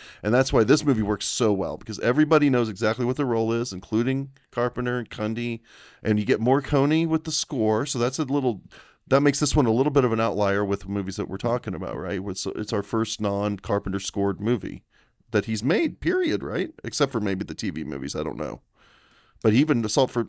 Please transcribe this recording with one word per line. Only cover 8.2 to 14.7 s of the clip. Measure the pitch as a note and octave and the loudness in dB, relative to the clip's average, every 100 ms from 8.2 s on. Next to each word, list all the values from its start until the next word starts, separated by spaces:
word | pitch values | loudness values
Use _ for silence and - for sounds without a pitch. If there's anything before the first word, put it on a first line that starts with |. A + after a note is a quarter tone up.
little, | C3+ C#3+ B2+ G2+ - - - _ _ | -2 0 0 -2 -10 -20 -20 _ _
that | C#3 | 4
makes | C#3+ C#3 | 4 2
this | D3 D#3 | 2 4
one | A#2+ | 4
a | |
little | A#2 C#3+ | 4 4
bit | C#3 | 4
of | B2 | 2
an | A2+ | 2
outlier | A2+ F#2 G2+ G2+ | 0 2 2 2
with | G2+ G2 | 0 -2
the | F#2 | -4
movies | G2+ F#2+ F#2+ | -4 -4 -6
that | - | -6
we're | F#2+ | -4
talking | A#2+ B2 A2 | -2 -2 -4
about, | F2+ F#2 A1+ | -8 -6 -6
right? | F2+ F#2 | -4 -4
It's, | G2+ - - | -6 -6 -6
it's | - G#2 | -6 -4
our | G#2 | -4
first | - A2+ A2 - | -2 -2 -2 -2
non-Carpenter | G#2 G2+ G#2 G2+ - G2+ G2 G2 | -2 0 -2 -4 -2 -2 -2 -6
scored | - G2+ G2 F#2+ | -4 -2 -2 0
movie | G#2+ A#2 - | 0 0 -4